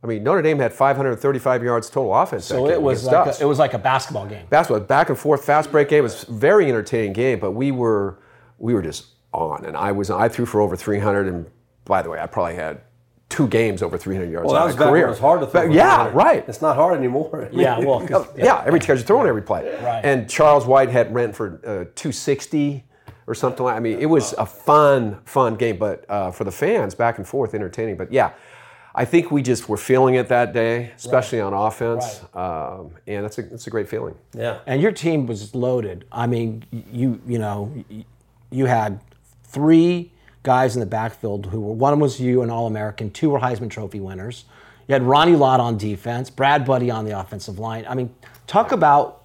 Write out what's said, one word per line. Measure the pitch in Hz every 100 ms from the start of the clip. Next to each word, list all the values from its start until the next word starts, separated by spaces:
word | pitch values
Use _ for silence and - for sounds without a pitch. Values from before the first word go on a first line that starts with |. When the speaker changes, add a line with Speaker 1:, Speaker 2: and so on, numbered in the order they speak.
Speaker 1:
I | 117
mean, | 110
Notre | 110 190
Dame | 156 147
had | 120
five | - 135 135
hundred | 135 117
thirty-five | 143 135 131 127
yards | 120 117 110
total | - 120
offense | 104 175 113 -
that |
Speaker 2:
So | 127
Speaker 1:
game | 139
Speaker 2:
it | 170
was | 147 113 127
Speaker 1:
against |
Speaker 2:
like | 151 143
a, |
Speaker 1:
us. | 123
Speaker 2:
it |
was | 147 139
like | 147
a | 120
basketball | 127 131 - 135 101
game. | 101 87
Speaker 1:
Basketball, | 147 - 110
back | 98 135 170
and | 135
forth, | 143 147
fast | - 147 147
break | 151 143
game. | 147
It |
was | 123 - -
a |
very | 113 135 208 156
entertaining | 117 101 120 107
game, | 98 131 110
but | 98
we | 104 139
were, | 131 117 107 98 90 _ _ _ _
we | 113
were | 117
just | 80 73 - _ _
on. | - 80 76
And | 78 78
I | 95
was, | 101 95
I | 92 113
threw | -
for | 120 107
over | 104
three | 92 - 101
hundred, | 104 101 95
and | 87 82 _ _ _
by | - 95
the | 85
way, | 78
I | 87
probably | - 87 87
had | 80 73 _ _ _ _ _
two | - 135
games | 113 113 92
over | 92 90
three | - 95
hundred | 87
yards | 82 85
Speaker 3:
Well, |
that | 139
Speaker 1:
in | 170
Speaker 3:
was |
Speaker 1:
my | 127
Speaker 3:
back | 147
when | 151
Speaker 1:
career. | 156
Speaker 3:
it |
was | 110
hard | 131 170
to | 139
throw | 170
Speaker 1:
But | 170
Speaker 3:
for |
Speaker 1:
yeah, | 156 285 349
Speaker 3:
three |
hundred. | 110 123
Speaker 1:
right. | 254 285 -
Speaker 3:
It's | 117
not | 156 135
hard | 165 165
anymore. | 127 131 156 156 -
<laughs> |
Speaker 2:
Yeah, | - 135 117
well, | 135 131 -
'cause | 135 135 -
Speaker 1:
Yeah, | - 262
every, | - 160
'cause | -
you're | 131
throwing | 117 226 220
every | 110
play. | 98 90 - -
Speaker 2:
Right. | 120 113
Speaker 1:
And | 139 135 107
Charles | - 151 147
White | 120 135 131
had | 123 113
rent | 120 120 107
for, | 107 80
uh, | - 101 87
two | - 160
sixty | - - 135 - 156 143 139 - _ - - -
or |
something | 120 131 123
like, | 127 113
I |
mean, | 117 107
it | 151
was | 160 - -
a | 107
fun, | - - 151 147 135 110 98
fun | - - 123 110
game, | 120 95
but, | 107 82 -
uh, | 101 92
for | 90
the | 98
fans, | 90 156 220 110
back | - 117 113
and | 92
forth, | 131 117
entertaining. | 110 95 - 113 92
But | 92
yeah, | 127 82 - - - - - -
I | -
think | 123 170 165
we | 147
just | 123 117 -
were | 104
feeling | - 131 131 127
it | 123
that | 123 120
day, | 117 113 120 113 -
especially | - - - 117
Speaker 2:
Right. | 101
Speaker 1:
on | 98 107
offense. | - 117 117 120 101 92
Speaker 2:
Right. | 90 90 82 69
Speaker 1:
Um, | 92 78 82 -
and | 101
that's | 104 -
a, |
that's | 95 117 -
a |
great | 113 101
feeling. | 110 120 - _
Speaker 3:
Yeah. | 117 117 104 -
Speaker 2:
And | 135
your | 190
team | 196 165 160 123
was | 110 104
loaded. | 127 123 127 107 87 -
I | 113 120
mean, | 120 117 110 -
y-, | 120 -
you, | 120 131 110
you | 123 117
know, | 107 104 101 143 -
y-, | 107 - _ _ _ _
you | 127 131
had | 120 107 101 _ _ _ _
three | _ - 151 165 170 175 170 _ _ _
guys | - 127 131
in | 120
the | 104
backfield | 110 113 - 113 101 101
who | 107
were, | 104
one | 110 135 147
was | 147 123
you, | 127 123
an | 120
All-American, | 117 117 107 107 104 107
two | - 160
were | 139
Heisman | 123 117 117
Trophy | - 101 107
winners. | 95 92 104 120 - _ - _ -
You |
had | 135
Ronnie | 127 139 165 165
Lott | 135 131
on | 117 113
defense, | 104 98 120 120 131
Brad | - 135 147 131
Budde | 131 123
on | 113
the | 107 101
offensive | 92 104 - 95
line. | 110 113 110
I |
mean, | 127 123 - - - -
talk | 190 220
about | 254 156 143 139 -